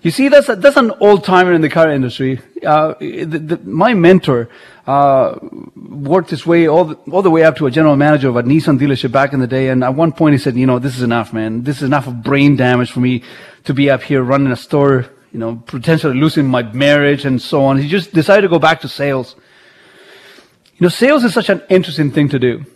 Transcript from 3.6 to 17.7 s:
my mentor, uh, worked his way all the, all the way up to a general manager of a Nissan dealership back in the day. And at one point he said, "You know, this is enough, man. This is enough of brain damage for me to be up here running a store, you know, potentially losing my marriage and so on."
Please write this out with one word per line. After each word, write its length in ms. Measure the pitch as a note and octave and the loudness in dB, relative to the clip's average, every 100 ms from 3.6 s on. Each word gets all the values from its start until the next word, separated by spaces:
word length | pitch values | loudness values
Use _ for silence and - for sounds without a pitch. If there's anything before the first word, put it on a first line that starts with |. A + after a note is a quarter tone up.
my 280 | F#3 D#3 A3 | -6 -2 0
mentor, 560 | G#3+ E3+ F#3+ - B2 A#2 - - - - | 4 4 4 2 -2 -4 -14 -20 -16 -2
uh, 520 | C#3 C#3 C3+ A2+ - - - - - | 2 4 4 2 -4 -16 -18 -18 -20
worked 540 | - C#3+ C#3 F#3 E3 | -16 -12 0 0 0
his 160 | D3+ E3 | -6 0
way 200 | E3+ D#3+ | 2 4
all 180 | D#3+ E3 | 2 0
the, 80 | D3+ - | -6 -6
all 100 | F3 | 0
the 80 | F#3+ | 2
way 140 | D#3+ | 4
up 100 | D#3+ D3+ | 2 2
to 100 | C#3+ | -2
a 40 | |
general 260 | C#3 D#3 C#3 | 2 2 2
manager 320 | D3 D3+ C3 | 2 2 0
of 80 | A#2+ | -2
a 60 | |
Nissan 360 | A#2+ D#3 D#3+ C#3 | 0 0 0 0
dealership 340 | C#3+ C3 C3 | 0 -2 -2
back 200 | C3 C#3 | -2 0
in 80 | C#3 | -2
the 60 | B2 | -2
day. 220 | C3 C3 | -2 -2
And 160 | B2+ | -2
at 100 | B2+ | -2
one 160 | C3 E3 | 0 -2
point 220 | - D#3+ | 2 2
he 60 | C#3 | 2
said, 180 | C#3+ B2 | 0 0
"You 100 | C3 | 0
know, 120 | B2 | 0
this 160 | C3+ B2+ | -4 -4
is 60 | |
enough, 300 | A#2+ A#2 A2 | -2 -2 -4
man. 300 | A2+ A2 A2+ | -8 -6 -6
This 140 | B2 C3+ | -8 -6
is 60 | |
enough 220 | C#3 C#3+ C3 | -2 -2 -4
of 140 | A#2+ | -10
brain 320 | A2+ C#3 C#3+ C3 | -4 2 2 2
damage 340 | B2+ B2 B2 | 2 0 -2
for 80 | - | -2
me 220 | B2+ B2+ - - - - | -2 -2 -8 -20 -20 -16
to 100 | - | -8
be 140 | C3 C#3 | -2 0
up 120 | C3 | 0
here 200 | - C#3 | 0 -2
running 280 | B2 C#3 C#3 | 0 0 0
a 60 | A#2+ | -4
store, 500 | - D3 C#3 C3 B2 _ _ | -4 0 2 2 -2 _ _
you 60 | B2 | -10
know, 240 | A2+ A#2 - | -10 -10 -12
potentially 520 | C3+ C#3 D#3+ D#3 C3 | -8 -2 0 0 0
losing 300 | D#3 D#3 C3+ | 0 0 0
my 140 | B2+ | -2
marriage 640 | A2+ A#2+ C#3+ D3 C#3+ C#3+ | -4 -2 2 2 2 0
and 160 | C#3+ B2+ | -2 -4
so 240 | - D3+ | -2 0
on." 120 | C3+ | 2